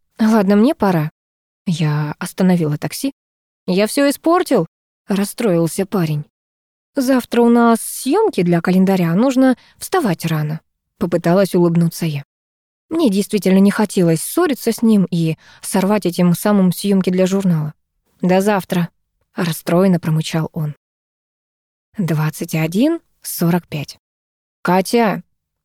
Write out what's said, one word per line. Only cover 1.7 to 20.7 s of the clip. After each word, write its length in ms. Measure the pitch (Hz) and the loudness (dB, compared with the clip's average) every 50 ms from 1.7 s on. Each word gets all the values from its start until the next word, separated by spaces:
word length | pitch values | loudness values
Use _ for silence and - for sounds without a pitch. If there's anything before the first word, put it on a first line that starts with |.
| 165 160 160 151 147 151 151 147 - | -2 -2 0 0 0 -2 -4 -4 -6
остановила 600 | - - - - - 190 185 180 170 160 143 147 | -8 -10 -10 -4 0 2 2 2 2 0 -2 -2
такси. 340 | - - 151 - - - 277 - _ _ _ _ _ _ _ _ _ _ | -4 -6 -10 -8 -6 -6 -6 -8 _ _ _ _ _ _ _ _ _ _
«Я 200 | - 180 190 214 | -4 0 0 0
всё 220 | 214 - 285 285 285 | 0 0 0 0 0
испортил?» 560 | 269 - - 320 339 359 - - 285 190 165 - _ _ _ _ _ _ _ | 0 0 0 0 2 2 2 2 0 0 0 -2 _ _ _ _ _ _ _
расстроился 800 | - 202 190 202 - - - 240 208 170 165 165 156 - - 190 | -4 -2 -2 -2 -4 -4 -4 -2 0 2 2 0 0 -2 -4 -6
парень. 400 | - - 190 165 156 151 147 151 - _ _ _ _ _ _ _ _ _ _ _ _ _ | -4 -2 -2 -2 -2 -2 -6 -6 -10 _ _ _ _ _ _ _ _ _ _ _ _ _
«Завтра 460 | 277 254 254 269 247 - - - 233 | -4 0 0 0 0 -2 -2 0 2
у 80 | 240 233 | 4 4
нас 320 | 233 240 233 233 226 - | 4 4 4 4 2 0
съёмки 600 | - - - - - 262 302 427 440 381 - 208 | -2 -10 -12 -8 -4 -2 0 0 0 0 0 0
для 200 | 175 175 175 170 | 0 0 0 0
календаря, 520 | 170 190 180 185 190 190 196 185 175 165 165 | 0 0 2 2 2 2 2 0 0 0 0
нужно 440 | 196 247 277 247 254 262 262 247 - _ _ _ | 0 0 2 2 2 2 2 2 0 _ _ _
вставать 480 | _ - - - 370 294 202 160 - - | _ -8 -4 -2 0 0 0 -2 -2 -4
рано», 360 | 165 160 151 151 151 156 160 - _ _ _ _ _ _ | -4 -4 -4 -4 -6 -6 -10 -12 _ _ _ _ _ _
попыталась 560 | _ 170 175 175 170 - 170 175 196 196 - - | _ -4 -2 -2 -2 0 2 2 2 2 2 2
улыбнуться 520 | 180 175 170 170 170 170 165 - - 180 | 2 2 2 2 2 2 0 -2 -4 -6
я. 180 | 160 147 139 - - _ _ _ _ _ _ _ _ _ _ _ _ | -6 -6 -6 -10 -12 _ _ _ _ _ _ _ _ _ _ _ _
Мне 200 | 320 330 339 226 | -2 0 0 2
действительно 480 | 190 202 196 - - 202 - 185 190 | 2 0 -2 -2 -4 -2 2 2 4
не 140 | 190 196 202 | 4 4 4
хотелось 500 | - - 214 - - 196 175 165 165 156 | 2 0 -2 0 0 0 2 2 0 0
ссориться 500 | - - - 320 359 311 254 - - 233 | -4 -4 -2 -2 0 0 -2 -2 -2 -4
с 100 | 220 - | -2 0
ним 240 | 233 226 220 202 180 - | 2 2 4 2 2 0
и 260 | 180 165 165 160 160 - _ - - - | 0 -2 -2 -2 -4 -6 _ -20 -20 -16
сорвать 440 | - - - 190 190 190 214 208 - | -12 -4 -2 -2 0 0 0 0 -2
этим 280 | - 175 - 180 175 170 | -4 -2 0 2 2 0
самым 380 | - - 208 208 196 185 180 | 0 0 0 2 4 2 2
съёмки 380 | 170 - - 202 196 190 180 190 | 0 -2 -2 0 0 0 0 0
для 160 | 185 185 185 | 0 0 0
журнала. 480 | 185 190 196 196 180 170 156 151 151 - _ _ _ _ _ _ _ _ _ | 0 0 0 0 0 0 0 -2 -6 -10 _ _ _ _ _ _ _ _ _
«До 180 | - 175 185 190 | 0 2 2 2
завтра», 480 | 190 214 208 190 - - 190 180 170 - - _ _ _ _ _ _ _ _ | 2 2 0 0 -2 -2 -2 -2 -2 -4 -6 _ _ _ _ _ _ _ _
расстроенно 640 | - 180 170 160 - - - 170 175 190 196 180 165 | -4 -4 -4 -4 -6 -4 0 0 2 4 2 2 0
промычал 500 | - 165 156 156 156 - - 160 156 - - | 0 -2 -2 -2 -2 -4 -4 -4 -4 -4 -6
он. 220 | 170 151 151 | -8 -8 -8